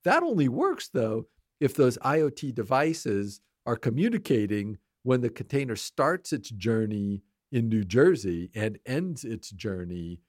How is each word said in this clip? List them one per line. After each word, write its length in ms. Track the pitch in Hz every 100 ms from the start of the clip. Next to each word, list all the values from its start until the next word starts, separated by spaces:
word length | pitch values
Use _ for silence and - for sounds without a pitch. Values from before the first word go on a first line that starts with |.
That 180 | 175 294
only 260 | 339 208 135
works, 400 | 135 381 339 -
though, 380 | 127 110 110 - _ _ _
if 140 | 139
those 240 | - 131 120
I 180 | 131 156
O 80 | 151
T 240 | 143 143
devices 880 | 120 104 131 156 160 - 101 101 101 _ _ -
are 100 | 117
communicating 1000 | - 120 220 226 - 123 104 104 101 104 _ _
when 200 | 123 127
the 80 | 120
container 460 | - - 139 135 107
starts 560 | - - 143 180 -
its 180 | 143 -
journey 720 | 104 107 113 107 104 101 101 _ _ _
in 180 | 123 113
New 140 | 110
Jersey 680 | 92 113 165 156 98 85 90
and 240 | 107 107 101
ends 400 | - 135 180 147
its 260 | 123 110 -
journey 680 | 95 107 92 87 87 85 87